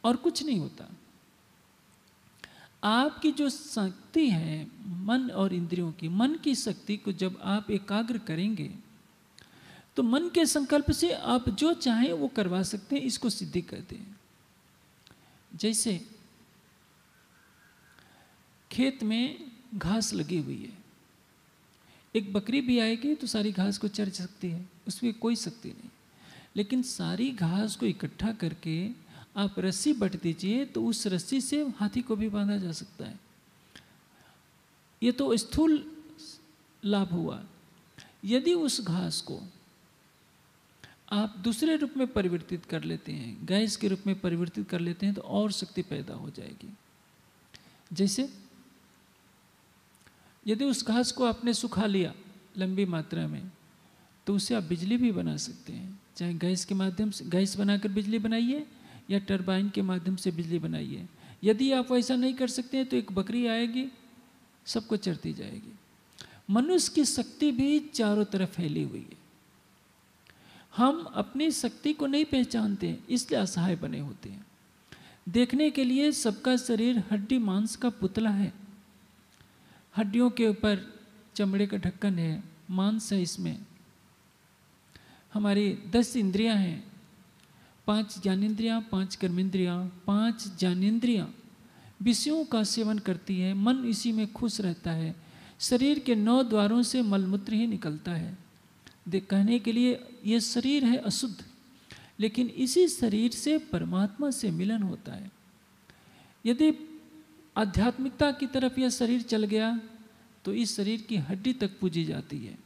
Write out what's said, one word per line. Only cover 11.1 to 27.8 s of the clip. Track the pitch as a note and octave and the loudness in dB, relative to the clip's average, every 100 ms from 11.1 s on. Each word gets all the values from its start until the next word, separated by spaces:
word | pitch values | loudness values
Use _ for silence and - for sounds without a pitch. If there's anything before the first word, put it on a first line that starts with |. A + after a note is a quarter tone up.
आप | - - B3 B3 | 0 0 2 2
जो | G3 D#4 | 2 2
चाहें | E4+ B3+ A3+ C4+ | 2 2 4 4
वो | E4 C#4 | 2 -2
करवा | - F#3 F3+ | 0 0 0
सकते | F#3 G3+ - C#4 | -2 -4 -4 -2
हैं, | |
इसको | C4 - A#3+ | -2 -2 -2
सिद्धि | - E3 F3+ | -2 -4 -4
कहते | E3+ - - - | -6 -14 -12 -14
हैं। | G3 G3+ _ _ _ _ _ _ _ _ - - _ _ _ E3 | -14 -18 _ _ _ _ _ _ _ _ -20 -20 _ _ _ -4
जैसे | G#3+ G#3+ A#3 F3+ - - - - - _ _ _ _ _ _ _ _ _ _ _ _ _ _ - - - _ _ _ _ _ | -2 0 -2 -4 -6 -20 -20 -20 -20 _ _ _ _ _ _ _ _ _ _ _ _ _ _ -20 -20 -20 _ _ _ _ _
खेत | - C4 C4+ | 0 0 0
में | G#3+ A3+ C4 E4+ D4 - - G#3 | -2 0 -2 -4 -16 -20 -12 -6
घास | D#3+ A3 - | 0 0 0
लगी | G3+ D3+ F3 | -2 -2 -2
हुई | C#3 C3+ | -4 -8
है, | B2 - - _ _ _ _ _ _ _ _ _ _ - _ A3+ | -10 -16 -20 _ _ _ _ _ _ _ _ _ _ -20 _ -4
एक | G3 | -2
बकरी | G3 G#3 C4+ | -4 0 -2
भी | B3+ A#3+ | 2 2
आएगी | A3 A3+ C#4+ D4+ | 2 0 -2 -2
तो | B3 | -2
सारी | A3 G#3 | -2 0
घास | F#3+ G3 G3 | 0 0 0
को | G#3 | -4
चर | G#3 G3 | -2 -4
सकती | F#3 F3+ - F3+ | -6 -10 -8 -6
है, | E3+ F#3 - - | -6 -10 -12 -12
उसमें | - A#3+ | -4 -4
कोई | A3 A#3 A3+ | -2 -2 -2
शक्ति | F3 - - | -4 -10 -14
नहीं। | - - _ _ - - - - - | -14 -18 _ _ -20 -20 -20 -8 -6
लेकिन | G3+ B3+ | -2 -2
सारी | B3 - E3+ F3+ C4 | -2 -4 -4 -2 -2
घास | A#3 E3 F#3 G#3+ | 0 0 2 0
को | - | 0